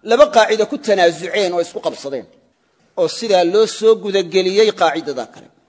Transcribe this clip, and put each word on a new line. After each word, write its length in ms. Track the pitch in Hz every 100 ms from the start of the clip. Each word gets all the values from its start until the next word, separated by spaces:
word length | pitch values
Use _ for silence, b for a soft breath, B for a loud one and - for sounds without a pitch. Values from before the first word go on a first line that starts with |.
| 214
laba 200 | 240 294
qaacido 380 | 240 214 220 214
ku 100 | 285
tanaasuceen 720 | - 196 170 160 175 185 185
oo 80 | 175
isku 180 | 170 -
qabsadeen. 460 | - - 143 135 - _ _ _ _ _ _ -
Oo 100 | 165
sidaa 360 | - 226 185
loo 220 | 175 202 220
soo 280 | - 220 226
gudageliyey 760 | 202 196 175 185 185 196 220
qaacidada 520 | 190 170 151 151 127 113
kale. 220 | - - _